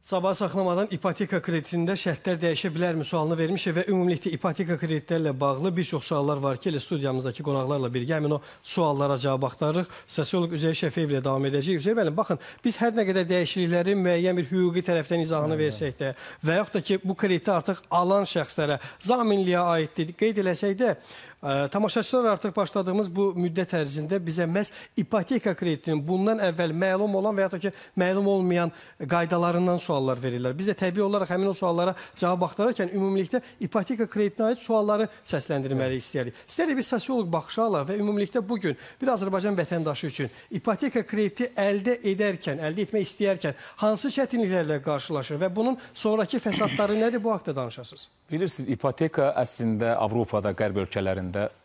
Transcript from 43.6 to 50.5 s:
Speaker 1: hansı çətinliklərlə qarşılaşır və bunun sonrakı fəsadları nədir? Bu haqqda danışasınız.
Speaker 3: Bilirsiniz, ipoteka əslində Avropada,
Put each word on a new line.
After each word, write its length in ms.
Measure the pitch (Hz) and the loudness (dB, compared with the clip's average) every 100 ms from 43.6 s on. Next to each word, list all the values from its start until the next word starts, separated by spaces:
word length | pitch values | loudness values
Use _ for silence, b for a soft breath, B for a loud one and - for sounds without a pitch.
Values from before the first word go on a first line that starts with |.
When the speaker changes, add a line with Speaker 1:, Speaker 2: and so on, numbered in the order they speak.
| B - | B -2
Speaker 1:
hansı 280 | 214 214 277 - | 0 2 0 0
çətinliklərlə 640 | 262 240 208 185 156 151 | 0 0 2 2 0 -2
qarşılaşır 560 | 139 147 - 151 127 147 185 | 0 -2 -2 -4 -4 -2 -2
və 60 | 185 | 0
bunun 220 | 240 254 B | 0 -2 B
sonrakı 480 | - 220 220 202 247 | -2 0 2 0 0
fəsadları 540 | 226 185 214 226 202 214 | 0 0 0 2 2 2
nədir? 240 | 226 240 | 2 0
Bu 80 | 220 | 0
haqqda 240 | 208 - 135 | -2 -4 -4
danışasınız. 540 | 123 123 - 127 - _ _ | -6 -8 -14 -16 -20 _ _
Speaker 3:
Bilirsiniz, 360 | 156 185 - 127 | -2 -2 -2 -4
ipoteka 560 | - 139 135 160 - 139 135 | 0 0 2 0 2 2 2
əslində 560 | 123 - 113 107 117 113 | -2 -2 -2 0 2 2
Avropada, 480 | 107 113 110 107 101 | 2 0 0 0 -2